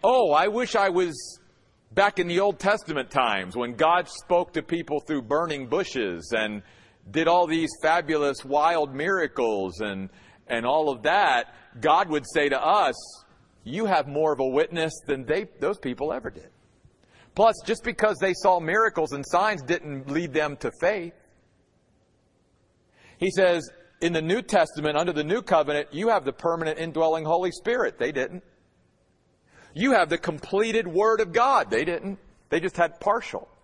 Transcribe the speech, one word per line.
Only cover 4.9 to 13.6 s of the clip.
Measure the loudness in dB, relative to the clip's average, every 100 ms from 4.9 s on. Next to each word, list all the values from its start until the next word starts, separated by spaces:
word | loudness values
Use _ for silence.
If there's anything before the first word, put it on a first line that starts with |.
| -6
through | -4 -6
burning | -2 -2 -2 -6 -2
bushes | -2 -2 -2 -4 -4 -4 -2
and | -2 -4 -12 -20 _ _ -4
did | 0 4
all | 4 4
these | 0 -2 -2
fabulous, | 0 0 0 0 0 -2
wild | -2 2 2 2 -2
miracles | -4 -2 -2 -2 -2 -2 0 -4 -6
and, | -6 -6 -10 -14 -20 -20 -6
and | -4
all | 0 0 0
of | -2
that," | 0 2 2 2 -2 -10 -20 -2
God | 2 4 2
would | -2 -2
say | 0 2
to | 2
us, | 2 2 2 0 -10 -20 -20 _ _ _